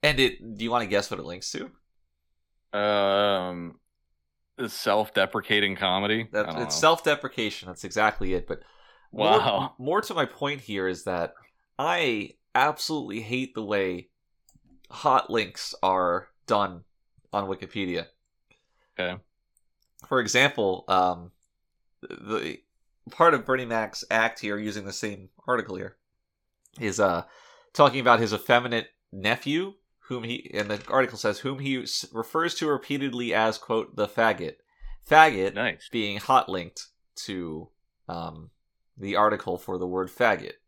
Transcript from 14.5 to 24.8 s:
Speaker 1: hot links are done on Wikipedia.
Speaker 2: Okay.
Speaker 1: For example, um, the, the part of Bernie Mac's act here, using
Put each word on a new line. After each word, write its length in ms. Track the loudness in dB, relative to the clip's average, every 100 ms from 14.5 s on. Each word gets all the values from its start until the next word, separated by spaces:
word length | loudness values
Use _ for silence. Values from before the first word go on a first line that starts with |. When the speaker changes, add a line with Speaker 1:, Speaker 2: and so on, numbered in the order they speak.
| _ _ _ _
Speaker 1:
hot 400 | -2 2 2 2
links 440 | -2 -2 -6 -12 -2
are 460 | 2 2 2 0 -4 _ 0
done 380 | 0 0 -4 -20 _ _ _ _
on 140 | -4 -2
Wikipedia. 580 | -6 -8 -6 -4 -4 -6 _ _ _ _ _ _ _ _ -6
Speaker 2:
Okay. 220 | -6 -6 _ _ _ _ _ _ _ _ -2
Speaker 1:
For 120 | 0
example, 640 | 2 2 2 2 0 0 0
um, 420 | 2 4 0 -8 _ _ _ _ _ _ _
the, 580 | -16 -14 -4 -4 -4 -8 _ _ _ _ -20
the 40 |
part 240 | 4 4
of 100 | 4 2
Bernie 200 | -2 0
Mac's 380 | -2 -4 -8 -2
act 280 | 2 2 -2
here, 180 | -6 -4
using 260 | -6 -8